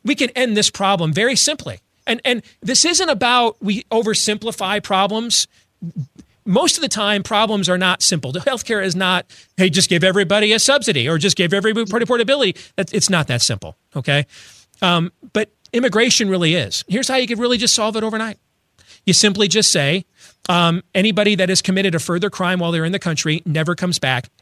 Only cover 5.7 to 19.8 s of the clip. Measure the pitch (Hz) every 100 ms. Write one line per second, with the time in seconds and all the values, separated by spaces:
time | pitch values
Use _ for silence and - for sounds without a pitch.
5.7 | _ 165 - 131 _ - _ - 190 339
6.7 | - 277 220 202 202 - 208 220 208 180
7.7 | 180 185 185 - 165 127 160 277 254 -
8.7 | 214 190 175 185 180 - - - - 185
9.7 | 160 - 175 185 190 180 208 214 220 -
10.7 | 285 220 151 120 165 190 - 170 196 214
11.7 | 220 220 220 233 240 226 285 214 - -
12.7 | - 190 208 - 180 143 123 - 107 80
13.7 | - _ 143 131 143 147 - - - _
14.7 | - 185 175 170 _ 254 214 214 _ _
15.7 | 240 247 208 240 - 208 185 165 170 104
16.7 | - - 202 262 262 247 220 240 247 240
17.7 | - 220 220 220 220 220 202 _ _ _
18.7 | _ _ - - 180 208 196 208 208 -
19.7 | 170